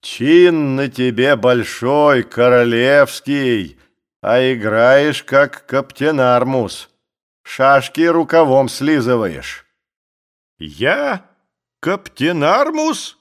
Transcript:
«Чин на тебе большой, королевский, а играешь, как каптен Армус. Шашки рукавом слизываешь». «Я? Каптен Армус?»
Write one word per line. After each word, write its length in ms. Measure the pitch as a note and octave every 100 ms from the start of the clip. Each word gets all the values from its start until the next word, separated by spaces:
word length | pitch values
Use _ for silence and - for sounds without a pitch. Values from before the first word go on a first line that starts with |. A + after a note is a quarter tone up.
«Чин 720 | - - B2+ E3+ F3+ E3 D3 C3
на 140 | C#3
тебе 460 | B2 B2+ A#2 C3 C3+
большой, 880 | A#2+ B2 G#2+ - A#2+ C#3+ D3 C3+
королевский, 1500 | A2 - A#2+ B2 A#2+ A#2 B2+ C#3+ C3+ - - C#3+ C3 A#2 F2 - _ _ _ _
а 200 | G2+ A#2+ C3
играешь, 720 | B2+ A2 G#2+ A#2+ C#3 D3+ C3+
как 420 | - C#3 C#3+ -
каптен 560 | _ C3 C3+ - D3 D#3
Армус. 720 | B2+ B2 B2 C3+ G#2 - - _ _ _ _ _
Шашки 600 | - - C3+ C#3 B2+ -
рукавом 680 | E3 E3 D#3+ E3 D#3 C3 B2+
слизываешь». 1000 | - D3 D#3 A#2+ B2 G#2 D2 C2 - _ _ _ _ _ _ _ _ _ _
«Я? 720 | D#2 D2 B2 G#3+ C#4+ G3 _ _ _ _ _ _
Каптен 640 | - G3 - - D3 E3+
Армус?» 760 | D3 G#3+ C#4+ D#4 D#4 C#4 - -